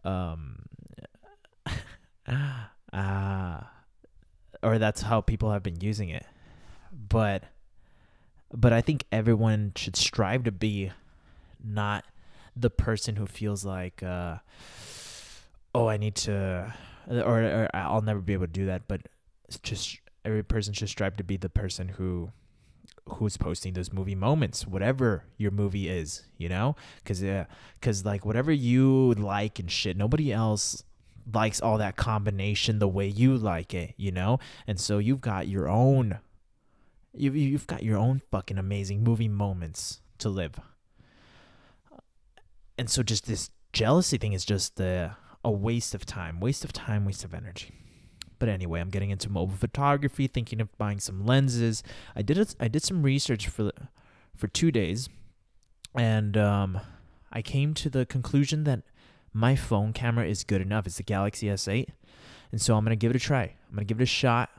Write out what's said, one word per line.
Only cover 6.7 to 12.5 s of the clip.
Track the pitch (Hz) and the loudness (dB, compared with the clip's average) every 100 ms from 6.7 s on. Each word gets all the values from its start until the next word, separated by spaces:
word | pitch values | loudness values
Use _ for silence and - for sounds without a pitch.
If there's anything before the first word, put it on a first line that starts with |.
| - - | -20 -18
But, | 143 101 113 107 95 - - - - - - _ _ - - _ | -16 2 4 4 0 -6 -20 -20 -20 -20 -20 _ _ -20 -20 _
but | 113 117 | 4 6
I | 113 | 6
think | - 147 - | 4 0 0
everyone | 107 110 110 110 107 104 - | 2 4 4 4 2 0 -4
should | - 90 | -4 0
strive | - - 98 127 | 0 2 2 2
to | 120 | 0
be | 95 110 101 98 - - - _ - - - 107 | -2 -2 -2 -6 -8 -20 -20 _ -20 -20 -14 -6
not | 104 104 104 - - - - - | -2 -2 -2 -6 -20 -20 -20 -16